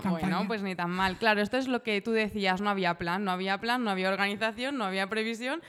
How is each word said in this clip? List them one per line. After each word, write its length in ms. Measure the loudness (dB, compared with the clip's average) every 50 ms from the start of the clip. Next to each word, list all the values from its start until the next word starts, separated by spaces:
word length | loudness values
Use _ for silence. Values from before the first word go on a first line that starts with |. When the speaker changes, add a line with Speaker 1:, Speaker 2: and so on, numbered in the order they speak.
| 2 0
Speaker 1:
Bueno, 180 | 0 0 0
Speaker 2:
campaña. 200 | 0 0 0 0
Speaker 1:
pues 140 | -2 -2 -2
ni 140 | -2 -4 -4
tan 160 | -2 -2 -2
mal. 260 | 0 0 0 0 0
Claro, 240 | 2 2 4 4 4
esto 160 | 2 2 0
es 100 | 0 0
lo 140 | 0 0 0 0
que 180 | 0 -2 0
tú 100 | 0 0
decías, 500 | 2 2 0 0 0 0 2 2 2 2
no 80 | 2 0
había 280 | 2 2 2 0 0
plan, 260 | 0 -2 -2 0 0 0
no 80 | 0
había 280 | -2 0 0 -2 -2 -2
plan, 240 | 0 0 0 0 0
no 60 | 0
había 180 | 0 2 2 2
organización, 680 | 2 2 2 0 0 0 -2 -2 -2 -2 -4 -4 -2
no 80 | -2 -2
había 220 | 0 0 0 -2
previsión, 540 | 0 -2 -2 -2 -2 -4 -4 -4 -4 -4 -6 -8